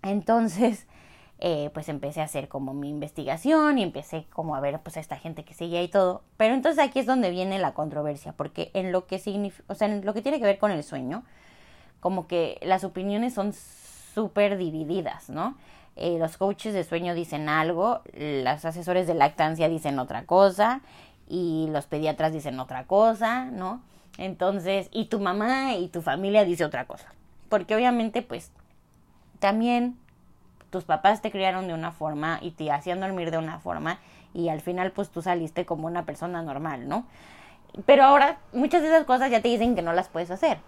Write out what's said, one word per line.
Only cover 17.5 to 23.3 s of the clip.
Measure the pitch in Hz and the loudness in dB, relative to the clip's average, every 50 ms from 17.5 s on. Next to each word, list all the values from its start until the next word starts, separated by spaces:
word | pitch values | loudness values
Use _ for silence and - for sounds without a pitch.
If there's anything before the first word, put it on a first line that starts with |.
| 151 160 156 165 180 165 190 226 247 - - - - | 0 2 2 0 0 2 2 0 0 -2 -6 -14 -12
los | - 147 151 147 135 131 127 147 147 - | -8 -6 -4 -2 -2 0 0 -2 -2 -4
asesores | 165 160 175 170 175 180 185 185 | -8 -8 -6 -4 0 0 0 2
de | 165 170 | 2 4
lactancia | 170 139 147 - - 160 156 160 160 165 156 | 4 4 4 4 2 0 0 2 2 2 2
dicen | 165 156 - 147 139 135 | 2 0 -2 -4 -2 -2
otra | 127 139 - 113 - | -4 -4 -6 -10 -4
cosa, | - 170 185 196 196 180 190 208 226 254 269 - - - - - - _ _ - - | 2 6 6 6 6 6 4 2 2 2 -4 -8 -16 -20 -20 -20 -20 _ _ -16 -8
y | - 180 180 170 160 160 160 156 | -6 -4 -2 -2 0 0 -2 0
los | 156 143 143 | -2 -4 -4
pediatras | - - 151 156 156 151 - 160 156 | -4 -4 -2 -2 -2 0 0 0 0
dicen | 160 156 143 147 127 131 | 0 -2 -6 -6 -6 -6
otra | 131 - 135 127 127 | -8 -8 -8 -10 -4
cosa, | - 180 196 220 226 220 202 233 220 | 2 4 6 6 4 4 2 0 -2